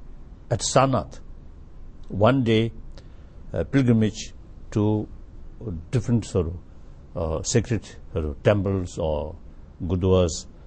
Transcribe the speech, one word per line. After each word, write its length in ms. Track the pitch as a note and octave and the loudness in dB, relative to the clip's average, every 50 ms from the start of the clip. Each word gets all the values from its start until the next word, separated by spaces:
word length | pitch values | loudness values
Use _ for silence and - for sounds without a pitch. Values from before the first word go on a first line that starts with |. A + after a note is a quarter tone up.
| - - - - - - - - - - | -14 -14 -14 -14 -16 -16 -16 -12 -6 -2
at 100 | A#2 G2+ | -2 -2
Sarnath. 600 | - - - C#3 B2+ C3+ C3 G#2+ - - - - - - - - - - - - - - - - - - - - - - | 0 2 4 6 6 6 4 0 -2 -4 -8 -14 -14 -14 -14 -16 -16 -16 -16 -16 -16 -16 -16 -14 -14 -14 -14 -14 -12 -6
One 360 | - F#2 G#2 A2+ C3 C#3 B2+ | 0 4 6 6 6 6 6
day, 280 | A2+ A2+ A2 A2+ A2+ - - - - - - - - - - - - - - - - - | 6 6 4 4 2 -2 -8 -12 -14 -14 -16 -16 -16 -18 -18 -18 -18 -16 -16 -12 -6 -4
uh, 120 | G#2 - | -4 -2
pilgrimage 680 | - - C#3 C3+ A#2+ A#2 A2 A2 G#2 - - - - - - - - - - - - - | 2 2 4 6 6 6 6 4 2 0 -2 -8 -10 -12 -14 -16 -18 -16 -16 -10 -2 0
to 360 | A2 G#2 G#2+ G#2+ G#2+ G#2+ - - - - - - - - - - - - A#2 F2+ D#2+ E2 - | 2 4 4 4 2 0 -4 -8 -14 -16 -16 -16 -16 -14 -14 -14 -12 -10 -8 -8 -8 -6 -2
different 340 | - B2 - - A#2+ A2+ G2 | -2 -2 2 2 2 2 2
sort 220 | - - G2 E2+ | 2 0 0 0
of, 100 | D#2+ E2+ E2+ - - - - - - - - - - - | 0 -2 -8 -10 -14 -18 -18 -16 -16 -18 -18 -16 -10 -6
uh, 260 | - E2+ D#2+ D#2+ D#2 - | -4 -2 -2 -2 -2 0
sacred 420 | - - A#2+ G2+ - A#2+ G2 - - - - - - - | 2 2 2 2 2 0 -2 -4 -6 -14 -16 -10 -6 -4
sort 120 | F#2 D#2 | -2 -2
of 180 | D2+ C#2 - - | -2 -2 0 4
temples 560 | - G#2 G2+ F#2 G2 G2 F#2+ F2+ E2 - - | 4 4 4 4 2 2 0 0 -2 -4 -2
or 380 | E2+ D#2+ D2+ D2 D2+ D2+ E2 - - - - - - - - - - | -2 0 0 0 -2 -4 -8 -12 -14 -16 -16 -16 -18 -16 -10 -6 -4
gurdwaras 640 | E2 F#2 F#2 F2+ F#2+ F#2 F#2 F2+ E2+ D#2+ - - - - - - | 0 0 2 4 6 6 6 6 4 2 -4 -10 -12 -16 -18 -18